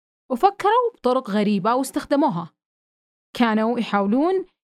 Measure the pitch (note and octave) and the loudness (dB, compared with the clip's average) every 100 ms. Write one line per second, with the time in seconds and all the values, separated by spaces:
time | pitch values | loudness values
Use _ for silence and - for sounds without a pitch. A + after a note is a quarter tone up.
0 | _ _ - B3 F#4+ G4 G4 A#4 A#4 - | _ _ -8 0 0 0 2 2 0 -2
1 | B3 B3+ A#3 G#3 G#3 G3+ G#3 B3+ C4+ D4 | -2 -2 -2 0 0 0 0 -2 -2 -6
2 | - C#4 D4+ E3+ E3+ _ _ _ _ _ | -2 2 2 0 -8 _ _ _ _ _
3 | _ _ _ - A#3 G#3+ A3 A#3+ G#3+ G3+ | _ _ _ 0 0 2 0 -2 -2 0
4 | G3+ B3 E4 F#4+ F4+ _ | 0 0 0 0 -4 _